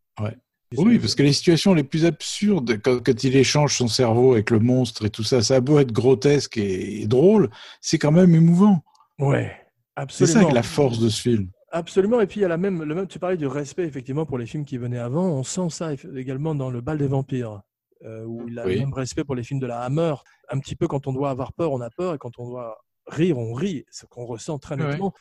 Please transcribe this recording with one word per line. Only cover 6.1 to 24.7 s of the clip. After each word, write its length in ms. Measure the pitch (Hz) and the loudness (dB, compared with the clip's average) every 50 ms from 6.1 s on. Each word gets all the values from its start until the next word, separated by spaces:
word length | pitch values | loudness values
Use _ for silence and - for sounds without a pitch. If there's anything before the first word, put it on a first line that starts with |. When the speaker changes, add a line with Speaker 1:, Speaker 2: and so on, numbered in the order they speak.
| 131 127 - 143 147 139 - - - 117 | 4 4 4 2 2 2 0 -2 -4 -4
Speaker 1:
et, 420 | 101 98 92 92 98 101 104 107 | -2 -2 -2 -4 -6 -6 -8 -6
et 40 | 110 | -2
drôle, 420 | 107 123 127 160 196 220 202 147 113 - - - - - _ | 0 2 4 6 6 6 6 4 2 -2 -10 -20 -20 -20 _
c'est 180 | - - 165 156 | -4 -2 -2 0
quand 140 | - 147 | 2 4
même 220 | 151 180 190 175 160 | 6 6 8 8 8
émouvant. 500 | 160 165 170 170 175 208 214 196 156 - _ _ _ _ _ _ - | 8 6 6 6 6 6 6 4 4 0 _ _ _ _ _ _ -4
Speaker 2:
Ouais, 380 | 139 143 131 120 110 98 - - _ _ _ _ _ _ _ 143 139 135 | -2 0 0 0 -2 -4 -8 -14 _ _ _ _ _ _ _ -12 -12 -8
Speaker 1:
C'est 160 | - - 185 | -2 0 2
ça 60 | 170 - 226 | 4 6 6
Speaker 2:
absolument. 120 | 185 151 | 4 6
Speaker 1:
la 100 | 131 117 | 4 2
force 380 | 110 - - 147 143 123 117 113 | 0 0 0 0 0 2 2 0
de 80 | 117 110 | 0 0
ce 120 | 107 - | 0 0
film. 260 | - 123 117 104 92 92 - _ _ _ | 0 0 0 0 -2 -6 -12 _ _ _
Speaker 2:
Absolument, 500 | - 170 170 - - 196 190 214 247 240 | -8 -8 -8 -2 0 0 2 2 2 0
et 60 | 202 | 0
puis 140 | 175 - 208 | 0 -2 -2
il 20 | |
y 40 | 196 | -2
a 20 | 175 | -2
la 80 | 165 165 | 0 -2
même, 240 | 190 196 185 160 | -2 -2 -4 -4
le 120 | 156 151 156 | -6 -6 -6
même, 120 | 185 196 | -6 -6
tu 120 | - - 156 | -8 -10 -8
parlais 180 | 180 180 190 165 | -6 -4 -4 -4
du 80 | 147 | -4
respect 380 | 131 127 147 143 135 - 185 175 | -4 -4 -6 -8 -8 -8 -6 -6
effectivement 400 | 156 135 139 120 131 131 156 160 | -6 -8 -10 -10 -6 -6 -6 -4
pour 100 | 123 135 120 | -4 -6 -6
les 80 | 117 | -8
films 180 | - - 151 143 | -8 -8 -10 -8
qui 120 | - 135 120 | -8 -8 -8
venaient 200 | 123 123 123 120 | -6 -6 -6 -6
avant, 280 | 117 120 131 170 185 | -6 -4 -4 -2 -2
on 160 | 185 151 131 | -2 -2 -4
sent 260 | 123 - - 185 180 165 | -4 -6 -6 -6 -6 -6
ça 220 | - - 175 160 | -6 -6 -8 -8
eff-, 240 | 143 - - 156 143 | -8 -8 -10 -12 -12
également 380 | 131 127 135 131 135 151 160 156 | -10 -8 -8 -6 -6 -4 -4 -4
dans 160 | 139 131 127 | -4 -6 -6
Le 100 | 123 117 | -8 -8
Bal 140 | 120 151 156 147 | -6 -6 -4 -2
des 80 | 143 | -2
Vampires, 540 | 131 139 135 135 - 139 127 120 110 104 101 - _ _ _ _ _ _ _ 143 | -2 -2 -2 -2 -4 -6 -6 -6 -8 -10 -14 -18 _ _ _ _ _ _ _ -18
euh, 200 | 113 110 110 113 | -16 -16 -14 -12
où 220 | 113 113 117 120 117 | -12 -12 -12 -12 -12
il 100 | 117 117 | -10 -8
a 80 | - | -4
Speaker 1:
Oui. 80 | - - | -4 -2
Speaker 2:
le 60 | 131 | -2
même 140 | 135 135 127 | -2 -4 -6
respect 300 | 135 131 - - 160 151 | -6 -8 -6 -6 -6 -6
pour 100 | 139 131 | -6 -6
les 80 | 123 | -8
films 180 | 120 - 143 135 | -6 -6 -6 -6
de 60 | 127 | -6
la 140 | 120 117 120 | -6 -8 -8
Hammer. 320 | 123 127 143 160 170 160 143 - _ _ _ _ _ - | -6 -4 -2 -2 0 -2 -2 -6 _ _ _ _ _ -10
Un 100 | - 135 | -8 -8
petit 160 | - - - | -8 -8 -6
peu 100 | - 180 160 | -4 -4 -4
quand 180 | 147 135 - | -2 -4 -4
on 60 | 139 | -4
doit 160 | 131 131 143 139 | -4 -4 -4 -4
avoir 220 | 131 127 127 110 | -4 -6 -8 -8
peur, 200 | - - 170 156 | -6 -4 -4 -4
on 80 | 135 120 | -4 -4
a 80 | 120 117 | -6 -8
peur, 240 | - - 180 185 156 | -8 -8 -6 -6 -6
et 40 | 135 | -8
quand 200 | - 123 - - | -10 -14 -14 -14
on 80 | 120 120 | -14 -14
doit 300 | 123 123 120 113 110 - _ _ _ _ _ | -12 -12 -12 -14 -14 -16 _ _ _ _ _
rire, 300 | - - - 170 185 147 120 | -8 -2 0 0 0 0 0
on 140 | 113 110 | -4 -6
rit, 320 | 117 135 180 208 165 120 - _ | -6 -4 -4 -4 -6 -8 -10 _
ce 160 | - - 113 | -20 -20 -20
qu'on 180 | - _ 120 120 | -20 _ -14 -12
ressent 340 | 113 123 104 - - 151 139 | -12 -12 -10 -10 -10 -10 -10
très 180 | - - | -10 -8